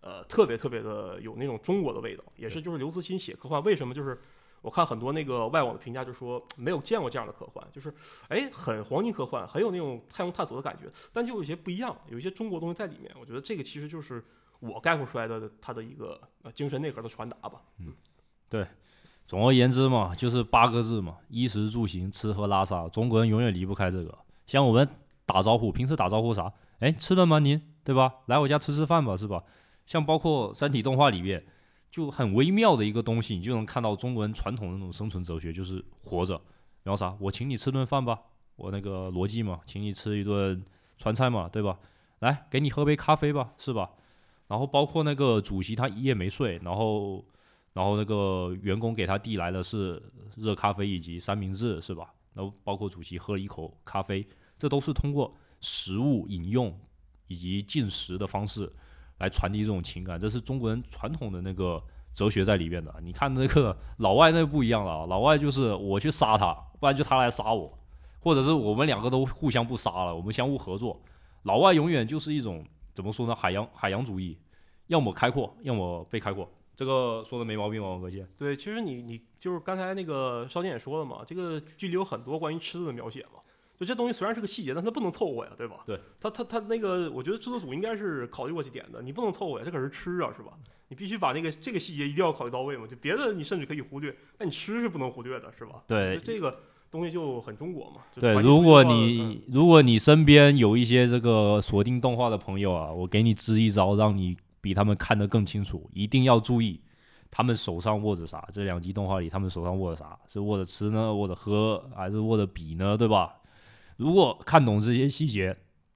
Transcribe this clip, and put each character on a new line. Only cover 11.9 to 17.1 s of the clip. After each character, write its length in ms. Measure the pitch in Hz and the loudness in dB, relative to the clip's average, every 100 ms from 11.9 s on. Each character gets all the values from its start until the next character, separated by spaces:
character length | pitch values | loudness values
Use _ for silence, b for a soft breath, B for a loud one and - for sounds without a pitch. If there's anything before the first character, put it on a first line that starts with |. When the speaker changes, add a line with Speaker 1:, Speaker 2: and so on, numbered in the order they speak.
| - - | -10 -14
Speaker 1:
有 80 | 120 | -10
一 40 | |
些 100 | 180 | -10
中 180 | 190 226 | -8 -8
国 100 | 170 | -6
东 100 | 170 | -6
西 40 | |
在 140 | 170 196 | -6 -10
里 100 | 151 | -12
面。 140 | - 135 | -20 -20
我 60 | 120 | -12
觉 80 | |
得 80 | 123 | -12
这 140 | 139 196 | -8 -8
个 40 | |
其 180 | 131 147 | -8 -12
实 80 | 147 | -12
就 140 | 160 | -12
是 220 | 139 120 - b b b | -12 -14 -16 b b b
我 200 | 117 110 | -14 -4
概 160 | 165 156 | -2 -2
括 100 | 127 | -2
出 120 | 120 | -6
来 100 | 113 | -6
的 240 | 113 110 _ | -8 -12 _
它 140 | - | -14
的 100 | 117 | -12
一 100 | 113 | -12
个， 260 | 147 101 - - _ | -14 -14 -14 -20 _
呃， 80 | 123 | -20
精 160 | - 143 | -8 -6
神 120 | 139 | -6
内 80 | 151 | -6
核 120 | 113 | -8
的 80 | |
传 180 | 113 | -12